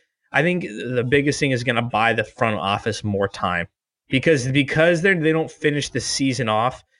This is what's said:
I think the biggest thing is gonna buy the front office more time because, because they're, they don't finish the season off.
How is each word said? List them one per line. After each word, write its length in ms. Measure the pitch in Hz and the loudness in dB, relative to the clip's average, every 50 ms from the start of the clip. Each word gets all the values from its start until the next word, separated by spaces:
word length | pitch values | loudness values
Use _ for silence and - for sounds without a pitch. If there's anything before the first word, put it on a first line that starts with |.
| _ _ _ _ _ _ | _ _ _ _ _ _
I 100 | - 139 | 0 0
think 200 | 151 180 180 175 | 2 2 0 -2
the 420 | 170 196 107 - 131 120 127 123 117 | -4 -6 -8 -8 -6 -2 -2 -2 0
biggest 320 | 123 143 143 139 147 - - | 2 2 2 2 2 0 0
thing 120 | 151 139 | 0 0
is 140 | 131 120 120 | 0 0 0
gonna 180 | 127 117 117 | 0 0 0
buy 320 | 120 120 110 107 113 117 113 | 0 0 0 2 2 2 2
the 100 | 113 104 | 0 -2
front 320 | - - - 123 113 107 | -4 -4 -2 -2 0 0
office 480 | 90 85 98 101 101 - 117 104 - - | -2 -2 -2 -2 -2 -2 -4 -4 -4 -4
more 240 | 104 101 98 98 98 | -2 0 0 -2 -2
time 380 | - - - 92 87 85 85 - _ _ _ _ _ _ _ - | -2 -4 -2 -2 -2 -2 -4 -6 _ _ _ _ _ _ _ -2
because, 400 | 143 127 - 165 160 135 117 135 | -2 0 4 4 2 2 2 0
because 540 | 131 143 135 - - 156 160 175 175 160 | 0 0 0 2 2 2 4 4 4 2
they're, 180 | 170 196 190 170 | 2 2 2 2
they 120 | 147 156 | 2 2
don't 180 | 156 160 156 123 | 2 0 -2 -4
finish 400 | - - - 151 147 147 139 - | -4 -2 -2 0 0 0 -4 -4
the 100 | - 123 | -6 -6
season 480 | - - - - 135 135 123 131 123 110 | -4 -4 -2 -2 0 0 0 -2 -2 0
off. 340 | 107 107 117 127 - - _ _ _ | 0 0 0 0 -2 -6 _ _ _